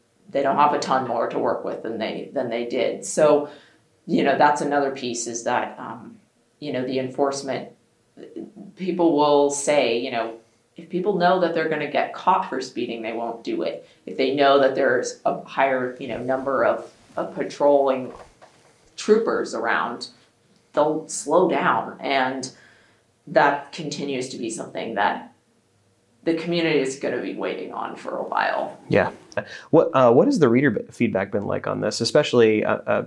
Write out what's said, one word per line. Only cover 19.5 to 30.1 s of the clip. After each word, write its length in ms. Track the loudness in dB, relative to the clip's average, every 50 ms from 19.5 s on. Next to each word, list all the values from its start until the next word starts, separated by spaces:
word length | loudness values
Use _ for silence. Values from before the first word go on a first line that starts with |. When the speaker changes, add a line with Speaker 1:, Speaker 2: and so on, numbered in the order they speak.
| -4
Speaker 1:
around, 540 | -4 -2 0 0 0 0 -2 -6 -8 -12 -16 -18 _ _ _ _ _ _ _ _ _ _ _ 0
they'll 340 | 2 2 2 0 -2 -6 -8
slow 400 | -10 -8 -2 2 4 4 4 4
down. 480 | 2 0 0 0 0 0 -2 -6 -10 -8
And 500 | -4 -2 0 0 0 0 -2 -6 -8 -10 -12 -16 -20 -20 _ _ _ _ _ _ _ _ _ _ -6
that 460 | 0 2 4 4 4 2 0 -6 -10
continues 560 | -12 -10 -10 -8 -8 -8 -6 -6 -4 -6 -6 -8
to 60 | -8
be 140 | -8 -8 -8
something 460 | -8 -8 -10 -10 -10 -10 -8 -6 -2
that 360 | 0 0 0 -2 -4 -10 -16 _ _ _ _ _ _ _ _ _ _ _ _ _ _ _ _ _ _ -4
the 100 | -4 -2
community 440 | -2 -2 -4 -2 0 0 0 0 0
is 180 | 0 -2 -4 -6
gonna 240 | -6 -6 -4 -6
be 120 | -6 -8 -8
waiting 380 | -6 -6 -6 -6 -8 -10 -10
on 240 | -10 -8 -10 -10 -10
for 220 | -12 -10 -8 -6 -6
a 40 |
while. 560 | -6 -4 -2 -2 0 0 -2 -2 -4 -6 -10 -12 -4 0
Speaker 2:
Yeah. 220 | 2 2 2 2 -2 -10 -16 -12 -10 -10 -10 -10 -12 -20 -2 2
What, 200 | 4 4 4 4 4
uh, 180 | 6 6 8